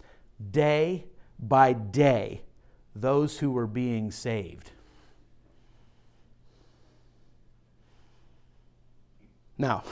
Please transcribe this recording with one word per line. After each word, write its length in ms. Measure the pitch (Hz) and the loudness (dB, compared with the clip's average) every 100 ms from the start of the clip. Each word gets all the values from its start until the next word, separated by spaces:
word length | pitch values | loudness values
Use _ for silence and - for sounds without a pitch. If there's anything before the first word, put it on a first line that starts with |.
| - - - - 101 | -20 -20 -20 -18 -4
day 580 | 143 147 151 165 185 - - - - | 0 2 2 0 -2 -8 -20 -20 -14
by 360 | 113 135 131 | 2 6 6
day 680 | 120 104 120 143 117 101 - - - - - - 104 | 4 0 4 4 4 -2 -10 -16 -20 -20 -20 -20 -6
those 420 | 127 143 151 - | 0 2 0 -2
who 120 | 143 | -4
were 160 | 123 110 | -2 -4
being 420 | 120 123 113 107 | -4 -2 -2 -4
saved. 640 | - 120 110 85 - - - - - - - - - - - - - - - - - - - - - - - - - - _ - - - - _ _ _ - - - - - - - - _ - - _ - - _ - - | -6 -6 -6 -6 -14 -20 -20 -20 -20 -20 -20 -20 -20 -20 -20 -20 -20 -20 -20 -20 -20 -20 -20 -20 -20 -20 -20 -20 -20 -20 _ -20 -20 -20 -20 _ _ _ -20 -20 -20 -20 -20 -20 -20 -20 _ -20 -20 _ -20 -20 _ -16 -4
Now, 260 | 135 107 - | -2 -2 -6